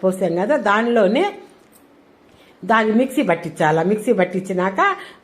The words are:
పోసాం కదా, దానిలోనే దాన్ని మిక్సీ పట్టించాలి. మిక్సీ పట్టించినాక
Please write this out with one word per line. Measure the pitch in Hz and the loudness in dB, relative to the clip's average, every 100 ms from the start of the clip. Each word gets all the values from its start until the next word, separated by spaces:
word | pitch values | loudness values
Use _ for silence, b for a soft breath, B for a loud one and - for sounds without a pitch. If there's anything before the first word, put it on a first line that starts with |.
పోసాం | 190 190 185 170 | -4 -2 -2 -2
కదా, | 208 294 | 0 0
దానిలోనే | 208 208 240 240 190 247 403 - - - _ _ _ _ _ _ _ b b b | 2 0 2 2 2 2 -2 -6 -20 -20 _ _ _ _ _ _ _ b b b
దాన్ని | 185 226 220 | -2 0 2
మిక్సీ | 220 269 302 | 2 2 0
పట్టించాలి. | 208 165 160 - 156 160 175 | 0 -2 -4 -2 0 2 0
మిక్సీ | 208 - | 0 0
పట్టించినాక | 196 180 185 185 180 185 190 392 381 B B | 0 0 -2 -4 -2 -2 0 0 -2 B B